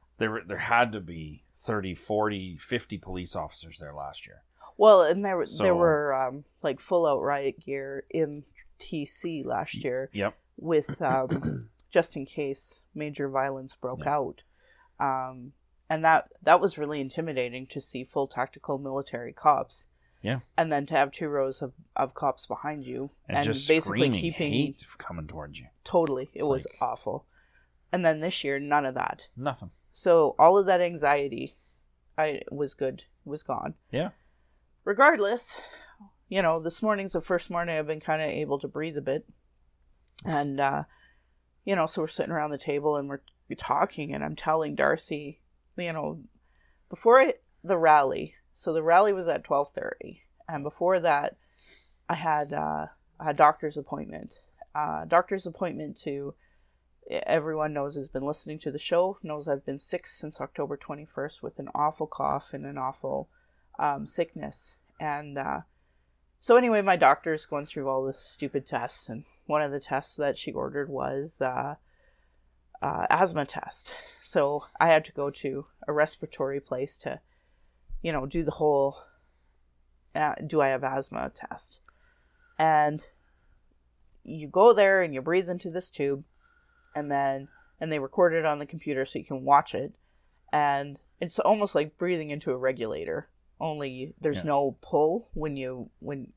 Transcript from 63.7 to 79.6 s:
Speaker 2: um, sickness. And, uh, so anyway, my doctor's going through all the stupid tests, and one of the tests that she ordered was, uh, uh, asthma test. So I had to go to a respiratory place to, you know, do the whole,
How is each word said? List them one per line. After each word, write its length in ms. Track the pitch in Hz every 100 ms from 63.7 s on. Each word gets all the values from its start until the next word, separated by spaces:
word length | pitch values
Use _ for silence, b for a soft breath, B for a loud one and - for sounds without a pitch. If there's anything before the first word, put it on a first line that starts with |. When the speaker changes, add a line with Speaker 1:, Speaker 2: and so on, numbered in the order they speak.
| -
Speaker 2:
um, 260 | 147 143 147
sickness. 720 | - 165 - 143 - - - _ -
And, 380 | 156 143 151 139
uh, 240 | 131 69 - _ _ _ _ _ _ _
so 160 | - 233
anyway, 260 | 247 214
my 140 | 196 180
doctor's 500 | 135 147 - 156 -
going 200 | 147 147
through 240 | - 135
all 160 | 131 135
the 80 |
stupid 520 | 131 - - 143 143 131
tests, 440 | 131 120 - -
and 160 | 113 - _ -
one 160 | 151
of 100 | 147
the 80 | 139
tests 360 | - 135 - -
that 220 | 143 -
she 140 | -
ordered 380 | 131 135 143 139
was, 520 | 135 131 135 151 -
uh, 340 | 131 127 135 151 _ _ _ _ _ _ _ _ _ -
uh, 260 | 147 147 -
asthma 360 | 160 185 170 139
test. 480 | - - - - B B B
So 440 | - - 143 147 - -
I 80 | 170
had 180 | 156 160
to 60 |
go 160 | - 143
to 360 | 143 143 135 147 _ -
a 60 |
respiratory 640 | 151 151 - - - 139 139
place 380 | - 127 143 -
to, 220 | - 151 _ _ _ _ _ _ - -
you 100 | 165
know, 140 | 151 135
do 180 | 170
the 80 | 160
whole, 460 | - 151 143 139 139 b b b b b _